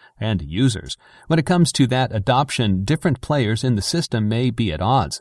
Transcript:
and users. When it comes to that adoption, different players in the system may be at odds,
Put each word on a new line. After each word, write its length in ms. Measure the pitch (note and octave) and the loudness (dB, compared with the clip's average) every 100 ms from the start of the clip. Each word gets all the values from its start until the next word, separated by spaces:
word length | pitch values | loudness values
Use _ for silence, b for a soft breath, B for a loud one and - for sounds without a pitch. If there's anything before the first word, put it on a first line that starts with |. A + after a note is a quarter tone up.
| b - | b -8
and 220 | G#2+ F#2+ | -4 -2
users. 540 | C#2+ F2 C3 G2+ C#2 - B B - | -4 0 0 0 -8 -14 B B -2
When 140 | D#3+ | 0
it 60 | D3 | 2
comes 260 | F3 E3 | 2 2
to 160 | - B2 | 2 2
that 260 | B2+ B2 | 2 0
adoption, 680 | A2 G2 B2+ D3 - G#2+ F#2 | 0 2 2 0 0 0 0
different 360 | G2 D#3 F3 C3 | 0 0 0 -2
players 440 | - D3 G#2+ A2+ | -2 0 0 0
in 100 | C3 | 0
the 80 | A2 | 0
system 460 | - E3+ - A#2 G#2+ | 0 -2 -2 -2 0
may 220 | A2+ B2+ | 0 0
be 220 | A#2 G#2+ | 0 -2
at 100 | D#2 | -2
odds, 380 | G2 C3 D#2 - | 0 2 0 -6